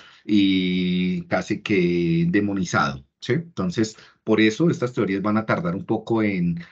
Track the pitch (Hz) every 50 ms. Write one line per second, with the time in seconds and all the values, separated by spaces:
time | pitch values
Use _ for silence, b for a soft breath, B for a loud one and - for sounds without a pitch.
0 | B B B B B - 104 101 98 - 95 - - 180 90 90 90 90 90 90
1 | 90 92 90 87 85 - - 92 92 - 110 - - - 107 95 87 87 87 87
2 | 87 85 85 82 85 85 90 104 104 104 98 98 92 85 - 98 80 71 69 67
3 | - _ _ _ - - 170 170 170 - - - 95 90 85 - 110 110 - B
4 | B B B B B - 110 107 110 110 107 - 160 175 127 - - - - -
5 | 107 95 95 98 95 107 104 107 110 - 110 - 85 87 85 95 92 - 113 110
6 | - - 117 113 110 104 98 92 87 87 85 85 87 B